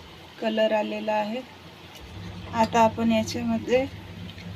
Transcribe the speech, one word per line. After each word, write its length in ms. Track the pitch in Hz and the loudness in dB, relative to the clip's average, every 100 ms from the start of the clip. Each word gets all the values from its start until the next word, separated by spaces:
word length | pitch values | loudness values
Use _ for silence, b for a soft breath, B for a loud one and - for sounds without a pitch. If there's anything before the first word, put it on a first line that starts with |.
| - - - - | -18 -18 -20 -6
कलर 320 | 226 220 220 | -2 2 4
आलेला 400 | 214 214 214 214 | 2 0 -4 -2
आहे. 280 | 214 208 240 254 - - - - - - - - - - | 0 -2 -6 -10 -16 -20 -20 -18 -18 -16 -14 -12 -12 -4
आता 260 | 233 220 233 | 0 4 6
आपण 320 | 226 226 226 | 6 6 2
याच्यामध्ये 720 | 220 220 240 233 226 208 247 269 - - - - - - | 2 0 -2 0 -2 2 2 2 -6 -14 -14 -14 -14 -12